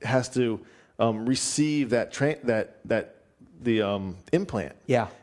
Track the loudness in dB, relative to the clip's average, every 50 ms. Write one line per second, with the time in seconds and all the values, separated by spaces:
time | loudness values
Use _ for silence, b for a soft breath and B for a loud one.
0 | -4 0 0 0 0 0 -2 -2 0 -2 -2 -6 B B B B B B B B
1 | 2 2 0 0 0 0 0 0 -2 -2 0 0 0 2 2 0 0 2 0 0
2 | 0 -2 -2 -2 0 0 0 0 0 0 0 0 0 -4 -8 -10 -4 -2 0 0
3 | -2 -4 -10 -20 _ _ _ _ -20 -20 -14 -4 0 0 2 2 2 0 -2 -4
4 | -4 -6 -10 -12 -4 -2 0 0 0 -2 -4 -6 -6 -6 -10 -8 _ 0 0 0
5 | 0 -2 -8 -16